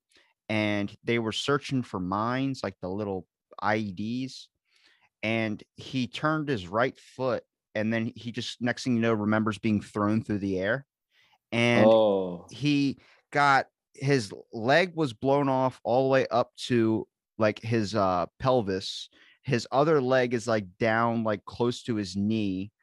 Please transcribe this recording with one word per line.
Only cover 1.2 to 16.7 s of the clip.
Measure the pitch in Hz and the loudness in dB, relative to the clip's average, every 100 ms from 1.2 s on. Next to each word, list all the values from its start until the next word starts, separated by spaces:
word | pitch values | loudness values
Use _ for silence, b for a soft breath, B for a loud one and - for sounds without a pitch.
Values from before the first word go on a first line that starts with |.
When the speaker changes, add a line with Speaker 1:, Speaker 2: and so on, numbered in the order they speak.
| 110 | -2
Speaker 1:
searching | 104 - 143 - 135 | -4 -2 -2 -2 -4
for | 120 104 | -4 -6
mines, | 90 98 113 127 135 131 | -4 -2 -2 -2 -2 -4
like, | 101 - | -8 -8
the | 90 | -8
little | 98 104 95 - _ _ - | -6 -4 -6 -8 _ _ -6
I | 101 110 | -2 0
E | 107 | -2
Ds, | 90 107 123 131 - - _ _ _ _ _ _ _ | -6 -6 -6 -8 -12 -20 _ _ _ _ _ _ _
and | 107 113 110 107 - - | -2 0 -2 -4 -12 -20
he | - 135 120 | -8 -4 -4
turned | - 156 156 147 | -2 -2 -2 -2
his | 123 87 | -4 -2
right | 104 127 - | 0 0 -2
foot, | - - 131 107 - _ _ | -16 -6 -2 -2 -6 _ _
and | 107 107 | -4 0
then | 117 113 - | 0 -2 -6
he | 117 | -10
just, | 117 117 - | -8 -8 -4
next | 120 117 | -4 -2
thing | - 117 | 0 0
you | |
know, | 117 | 2
remembers | 110 104 107 110 101 | 2 2 2 0 -2
being | 113 104 | 0 0
thrown | - 107 104 110 | -2 -2 0 0
through | 113 104 | 0 -2
the | 98 92 | -2 -2
air. | 95 131 - _ _ _ _ _ _ | 0 -2 -6 _ _ _ _ _ _
And | 117 120 120 110 | 0 2 6 6
Speaker 2:
Oh. | 113 107 98 92 87 - | 6 6 2 -2 -6 -12
Speaker 1:
he | 110 143 143 139 - b b _ | -4 0 2 0 -4 b b _
got, | 143 143 135 - _ _ | 2 4 4 2 _ _
his | - 135 139 101 67 - | -6 0 0 0 -10 -14
leg | 117 113 151 185 160 | -4 2 4 2 0
was | 151 | -4
blown | 110 135 143 139 | -2 0 2 2
off | 131 131 - | 0 0 -2
all | - 123 135 | 0 2 4
the | |
way | 135 - | 2 2
up | 117 - - | 0 -2 -6
to, | - | 0